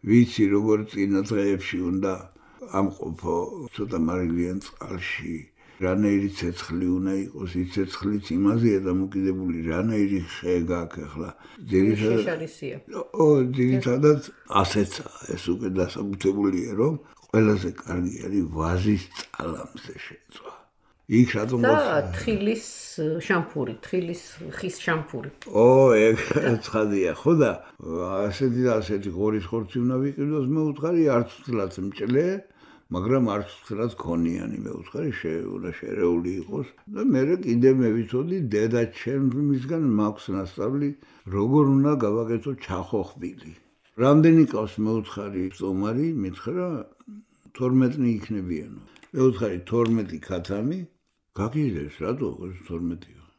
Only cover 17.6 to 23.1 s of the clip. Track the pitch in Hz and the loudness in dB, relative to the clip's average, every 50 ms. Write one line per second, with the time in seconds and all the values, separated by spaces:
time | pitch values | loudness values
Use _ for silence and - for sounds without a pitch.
17.6 | 92 85 78 - - - 85 90 90 90 - - - 92 101 101 87 76 80 78 | 0 -6 -8 -10 -10 -6 -4 -4 -4 -4 -6 -8 -8 -2 -2 -2 -2 0 -2 -2
18.6 | 80 82 90 90 95 107 104 92 90 - - - - - - - - 85 78 - | 0 0 0 2 2 2 2 2 -2 -8 -12 -14 -12 -10 -10 -8 -8 -6 -8 -8
19.6 | - - - - - - - - - - - - _ _ - - - - - - | -12 -14 -16 -18 -18 -18 -16 -16 -16 -18 -18 -20 _ _ -20 -20 -18 -18 -20 -20
20.6 | _ _ _ _ _ _ _ _ _ - 107 117 123 120 - 107 107 117 127 117 | _ _ _ _ _ _ _ _ _ 2 6 6 6 6 4 -2 -2 -2 0 2
21.6 | 120 - - 302 285 214 165 147 - - 87 - - 240 214 190 202 208 233 220 | 4 4 4 4 4 2 0 0 -2 -2 -6 -4 -2 -2 -2 0 0 -2 -2 -4
22.6 | - - - - - - - - 156 156 | -6 -12 -14 -14 -16 -14 -8 -4 -4 -4